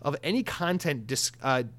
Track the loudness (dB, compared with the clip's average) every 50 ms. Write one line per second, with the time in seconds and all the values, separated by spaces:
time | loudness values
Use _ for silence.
0 | -2 -2 -2 0 0 0 0 0 0 -2 -2 -2 0 2 2 2 2 0 -2 -2
1 | -2 -2 -2 0 -2 -2 -4 -2 0 2 2 2 2 0 -6